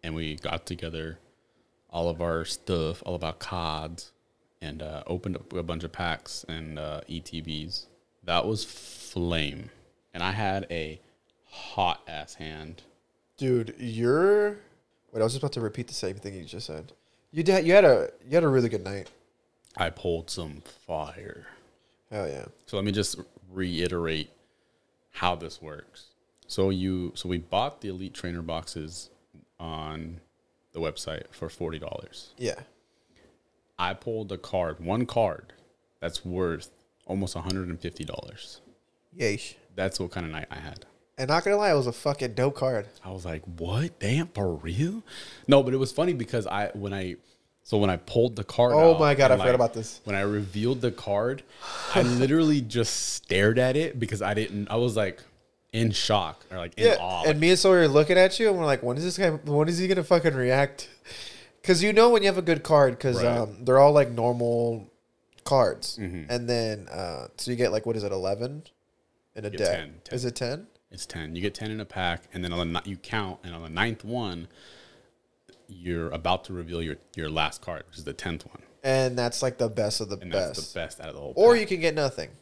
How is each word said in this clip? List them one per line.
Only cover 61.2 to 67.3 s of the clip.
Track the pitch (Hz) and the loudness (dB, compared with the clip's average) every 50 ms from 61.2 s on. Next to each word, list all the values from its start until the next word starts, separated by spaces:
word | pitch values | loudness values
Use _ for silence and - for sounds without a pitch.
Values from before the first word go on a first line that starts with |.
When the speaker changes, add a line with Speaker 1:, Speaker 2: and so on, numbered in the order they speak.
| - - - - - - _ _ _ | -14 -16 -16 -18 -20 -20 _ _ _
Speaker 2:
'Cause | - 185 160 175 | 4 4 4 6
you | 208 214 | 4 8
know | 208 226 240 | 8 8 10
when | 240 220 196 | 8 8 6
you | 196 | 4
have | 190 180 | 2 2
a | 180 | 2
good | 160 165 156 - | 2 2 2 4
card, | - 160 147 143 131 123 - | 6 8 8 8 8 4 2
'cause, | - 135 123 95 92 | 0 0 2 4 4
Speaker 1:
Right. | 117 120 117 | 2 2 2
Speaker 2:
um, | 117 104 104 92 123 | 0 -2 -6 -6 2
they're | 123 127 131 | 6 8 10
all, | 139 143 147 | 10 10 10
like, | 147 139 120 | 8 6 4
normal | 120 117 113 120 123 120 120 120 117 117 117 117 117 113 98 - _ _ _ _ _ _ _ _ _ - _ | 2 0 0 0 2 2 0 2 2 2 2 0 0 -4 -8 -14 _ _ _ _ _ _ _ _ _ -12 _
cards. | - 139 135 120 98 65 - - - - - | 2 4 6 6 4 2 -2 -8 -10 -8 -6
Speaker 1:
Mm-hmm. | 107 90 87 90 78 76 | -8 -8 -6 -8 -6 -4
Speaker 2:
And | 120 123 120 117 | -4 -4 -2 0
then, | 123 120 113 110 107 104 95 - | 0 0 0 -2 -4 -6 -8 -12
uh, | - 82 95 87 82 65 62 - | -10 -8 -8 -8 -8 -8 -12 -14